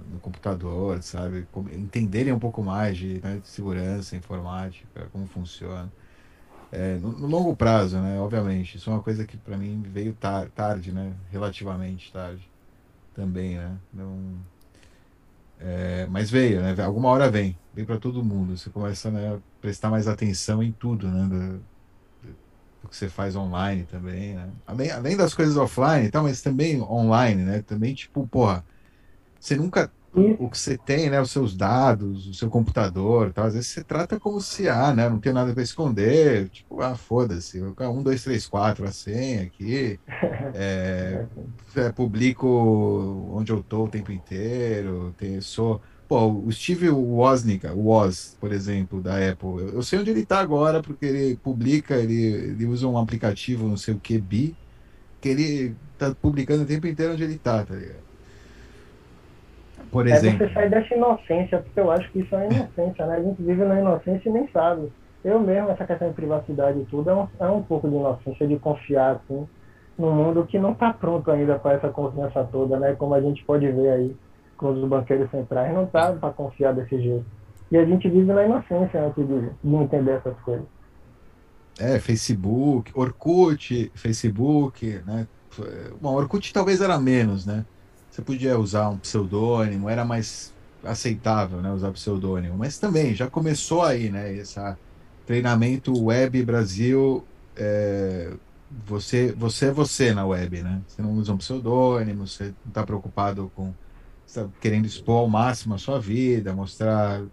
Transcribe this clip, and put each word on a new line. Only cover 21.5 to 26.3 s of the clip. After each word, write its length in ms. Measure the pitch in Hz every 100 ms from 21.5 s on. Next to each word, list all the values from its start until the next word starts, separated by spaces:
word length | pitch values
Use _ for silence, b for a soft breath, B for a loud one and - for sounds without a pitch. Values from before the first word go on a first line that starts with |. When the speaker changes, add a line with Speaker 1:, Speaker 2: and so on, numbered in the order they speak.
| 185 - - _ _ _ _ - - _ _ _ _
Speaker 1:
do 80 | -
que 60 | -
você 140 | 98
faz 260 | - 98 95
online 500 | 95 90 98 98 85
também, 500 | 92 90 90 101 95
né? 180 | 92 98 -
Além, 260 | 113 147
além 260 | 127 123 196
das 160 | 175
coisas 240 | - 156 147
offline 500 | 127 - 135 156 110
e 40 |
tal, 120 | 151
mas 180 | 151